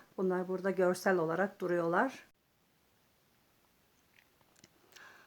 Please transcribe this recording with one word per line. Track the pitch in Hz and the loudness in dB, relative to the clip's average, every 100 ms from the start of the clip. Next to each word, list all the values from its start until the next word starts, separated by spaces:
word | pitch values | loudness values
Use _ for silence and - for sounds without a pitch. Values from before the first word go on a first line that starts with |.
| - - | -8 -4
bunlar | 190 180 180 | -2 -2 -4
burada | 185 190 | -2 -2
görsel | 185 180 185 202 185 | 2 2 2 2 2
olarak | 160 165 202 - | 2 0 -2 -4
duruyorlar. | 180 175 170 180 262 - - _ _ _ _ _ _ _ _ _ _ _ _ _ _ _ _ _ _ - _ _ _ _ - _ _ - - - | -2 0 2 2 0 -4 -18 _ _ _ _ _ _ _ _ _ _ _ _ _ _ _ _ _ _ -20 _ _ _ _ -20 _ _ -20 -20 -20